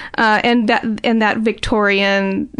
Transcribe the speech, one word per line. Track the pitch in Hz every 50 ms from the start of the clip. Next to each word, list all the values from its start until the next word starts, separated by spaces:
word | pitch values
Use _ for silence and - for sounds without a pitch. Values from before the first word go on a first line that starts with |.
| - - -
Uh, | - 226 220 214 - -
and | 240 233 240 214 214
that, | 233 - - 226 214 208
and | - 240 226 226
that | 220 208 - 220
Victorian | 220 226 208 - - - 247 214 208 202 196 196 202 196 196 196 196 196 196 196 - - -